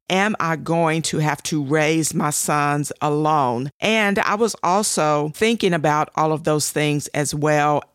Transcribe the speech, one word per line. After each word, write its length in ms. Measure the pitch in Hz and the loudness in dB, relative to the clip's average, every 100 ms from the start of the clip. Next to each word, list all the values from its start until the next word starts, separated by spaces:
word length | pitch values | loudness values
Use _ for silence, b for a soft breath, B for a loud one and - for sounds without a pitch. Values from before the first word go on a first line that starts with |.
| - | -2
"Am 260 | 185 202 214 | 0 0 0
I 160 | 165 160 | -2 -2
going 480 | 143 165 160 160 | -2 0 2 0
to 160 | 151 160 | -2 0
have 240 | 151 143 | 0 -2
to 200 | - 156 | -2 -4
raise 520 | 139 156 151 160 151 160 | 0 2 2 0 0 -2
my 160 | 151 | -2
sons 600 | - - 147 147 147 143 - | -2 -2 0 0 0 -4 -4
alone?" 720 | 147 147 156 156 131 120 139 - | -2 0 2 2 2 0 -6 -4
And 380 | 196 220 202 202 | 0 2 2 0
I 160 | - | 0
was 220 | 208 226 - | 0 -2 -2
also 680 | 170 190 214 - 151 147 151 - | 0 2 0 0 2 2 -2 0
thinking 380 | 220 233 190 | 0 2 0
about 360 | 170 151 151 151 - | 2 2 0 0 0
all 160 | 156 | 0
of 140 | 156 156 | 0 0
those 260 | 151 - | 0 0
things 360 | - 151 147 - | 0 0 0 -2
as 260 | 151 143 147 | -4 -4 0
well, 480 | 151 151 147 147 - | 0 2 2 0 -2